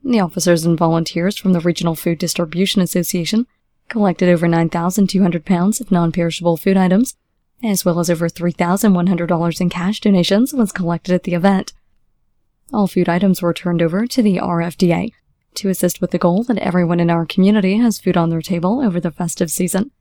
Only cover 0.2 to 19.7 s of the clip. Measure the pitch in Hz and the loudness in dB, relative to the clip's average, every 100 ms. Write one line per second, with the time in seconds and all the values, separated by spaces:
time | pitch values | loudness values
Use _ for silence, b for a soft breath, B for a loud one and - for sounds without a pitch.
0.2 | 175 - 175 170 165 165 170 165 165 170 | 0 -2 2 2 2 2 2 0 -2 -4
1.2 | 175 - 190 175 170 170 170 165 - 165 | -4 -2 0 0 0 -2 -4 -4 -4 -4
2.2 | 170 - 170 170 190 - 180 185 170 180 | -4 -4 -4 -2 0 0 0 -2 -2 -4
3.2 | 165 220 247 _ _ _ _ 226 208 170 | -2 -2 -2 _ _ _ _ 0 0 2
4.2 | 180 175 170 170 165 170 170 185 196 190 | 2 4 2 2 0 0 -2 0 0 2
5.2 | 185 170 - 180 185 220 - 180 170 170 | 0 0 -2 0 0 -2 0 0 2 0
6.2 | 170 165 170 165 - 190 185 190 254 - | -2 -2 -2 0 0 2 4 2 0 -6
7.2 | _ _ _ _ 233 190 180 170 170 165 | _ _ _ _ -4 -2 0 0 0 0
8.2 | 170 - 175 - 175 185 214 180 175 170 | -2 -2 -4 -2 0 2 4 4 2 0
9.2 | 170 170 170 160 180 175 175 214 214 196 | 0 0 0 0 -2 -2 -4 0 2 2
10.2 | 170 196 262 277 214 - 170 170 - 180 | 4 2 2 0 -2 -2 -4 -4 -2 -2
11.2 | - 170 185 190 - - _ _ _ _ | 0 2 2 2 -2 -16 _ _ _ _
12.2 | _ _ _ _ _ 226 202 - 175 170 | _ _ _ _ _ -2 0 0 0 0
13.2 | 196 180 175 165 180 170 165 180 240 - | 0 0 -2 -4 -4 0 0 -2 -2 0
14.2 | 214 180 185 170 170 - 180 170 208 _ | 0 0 -2 -2 -4 0 2 2 -2 _
15.2 | _ _ _ - 196 185 180 - 175 170 | _ _ _ -8 -4 -2 -2 -2 -4 0
16.2 | 175 180 240 220 - 180 170 175 170 170 | 2 0 0 -2 0 0 0 2 2 0
17.2 | 165 - 185 214 190 208 240 202 - 180 | 0 2 4 4 2 2 0 0 0 0
18.2 | 165 165 160 175 180 247 247 175 175 - | 0 -2 -4 -2 -2 0 0 -2 -4 -6
19.2 | 170 - 170 - 185 | -8 -4 -4 -2 -2